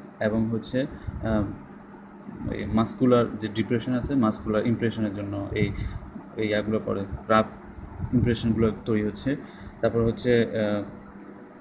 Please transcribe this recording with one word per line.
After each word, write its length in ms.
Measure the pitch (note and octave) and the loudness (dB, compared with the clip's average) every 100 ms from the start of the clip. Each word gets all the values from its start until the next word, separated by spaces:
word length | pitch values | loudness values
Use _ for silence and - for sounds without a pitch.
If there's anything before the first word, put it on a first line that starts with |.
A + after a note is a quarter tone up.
| - - | -10 -2
এবং 300 | G#2+ A2 A2 | 0 2 0
হচ্ছে, 360 | A2 - B2+ D3+ - - - | -2 -2 -2 -2 -6 -10 -6
আহ, 1300 | A2+ G#2+ G2+ - - - - - - - - - - | 0 0 0 -6 -14 -18 -18 -20 -20 -16 -16 -8 -6
এই 120 | - G#2 | -6 0
মাসকুলার 600 | A2 A2+ - B2+ A#2+ A2+ G#2+ | 0 0 2 6 6 4 -2
যে 80 | G#2+ G#2+ | -4 -2
ডিপ্রেশন 380 | G#2 A#2 B2+ | 0 0 0
আছে, 220 | B2 A2+ C#3 | -2 0 2
মাসকুলার 520 | A2 - A2 G#2+ A#2+ | 2 2 0 0 2
ইমপ্রেশনের 460 | A2 A#2 A2 G#2+ | 2 0 0 -2
জন্য 340 | G2 G2+ G2+ G2 | -2 -6 -6 -4
এই, 200 | G#2+ G2 - - - - - - A2+ | 0 0 0 -6 -6 -10 -14 -10 -4
এই 100 | G#2+ | 0
ইয়াগুলো 340 | G#2 G#2 A2 G#2 | 2 2 0 0
পড়ে, 200 | G2+ G2+ - - | -2 -4 -6 4
রাফ 180 | A2 - - - - - - - | 4 4 -4 -16 -14 -14 -8 2
ইমপ্রেশনগুলো 580 | B2 A#2 A2+ A#2 A2 A2 G2+ - | 4 4 4 2 4 4 2 0
তৈরি 180 | G#2+ | 2
হচ্ছে। 320 | G#2 G2+ C3+ C#3+ - - - - | 2 -2 -4 -4 -8 -16 -14 -2
তারপর 220 | A2+ A#2 | 0 4
হচ্ছে, 420 | A2+ A2+ B2 A#2+ A2 | 2 2 4 4 4
আহ, 380 | A2 G#2 G#2 G2+ - - - - - - - | 0 0 0 -4 -12 -18 -18 -18 -18 -18 -18